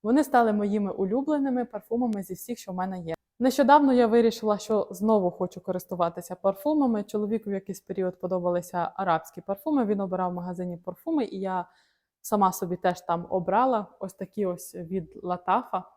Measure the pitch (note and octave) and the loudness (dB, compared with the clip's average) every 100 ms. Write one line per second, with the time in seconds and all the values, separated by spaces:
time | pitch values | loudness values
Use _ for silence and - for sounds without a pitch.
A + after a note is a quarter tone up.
0 | G#3 C4 D4 B3+ A#3 G#3 G#3 G#3 G3+ - | 4 2 4 4 4 2 0 0 -2 -2
1 | G3 A#3 C#4 D4+ C4+ B3+ A#3 G#3 _ A#3 | 0 0 0 0 0 -2 -4 -8 _ -2
2 | B3 G#3 F#3 F#3 - A#3+ - F3+ F#3 F#3 | 0 -2 -6 -12 -10 -10 -8 -6 -6 -6
3 | E3 E3 _ _ B3+ C4 C4 C#4+ C#4 B3 | -8 -10 _ _ 0 4 8 8 8 4
4 | A#3 A#3 A3+ A3+ G#3+ G#3 - G#3+ - F3+ | 6 6 4 0 -2 -2 0 0 0 -2
5 | G#3+ G#3+ F3+ F3 F3+ - F3+ F3+ - F3+ | 2 4 2 -2 -6 -6 -6 -6 -6 -2
6 | E3+ E3+ F3 F3+ G3 G3 D4 D#4 C4 A3 | -2 -2 -12 -2 0 0 0 2 2 0
7 | G3+ G#3+ G#3 A3+ G#3+ G3 G3 F#3 _ G3 | -2 -4 -2 -2 -2 -6 -6 -12 _ -4
8 | F#3 F3+ F3+ F#3 F3 F3 F3 F3+ E3+ - | -2 -2 -4 -2 0 -2 -2 -4 -4 -4
9 | F#3+ D#3+ - - - G3 - D4 G#3+ G3+ | 0 0 -2 -18 -8 -6 -2 0 2 0
10 | F#3+ F3+ F3+ F3+ F3 F3+ F3+ E3+ F3+ F3+ | -2 -2 -4 -4 -8 -8 -8 -8 -12 -12
11 | - D#4+ A3+ F#3+ F#3+ F#3 F3 _ _ _ | -4 -2 -2 -4 -4 -4 -6 _ _ _
12 | _ _ - G#3 F#3+ F3+ F3+ F3+ F#3 F3 | _ _ -2 2 2 2 -6 0 0 -2
13 | - E3+ E3+ F#3 F3 G3 C4 A#3 G3 _ | -4 -4 -2 -2 0 2 2 0 -4 _
14 | G3 - F#3 - F#3+ F3 - - E3 F#3 | -12 -10 -12 -4 -4 -4 -10 -12 -6 -6
15 | D#3+ - F3+ F3+ F3+ G3+ B3 F#3 F3+ | -6 -10 -6 -6 0 0 0 -6 -8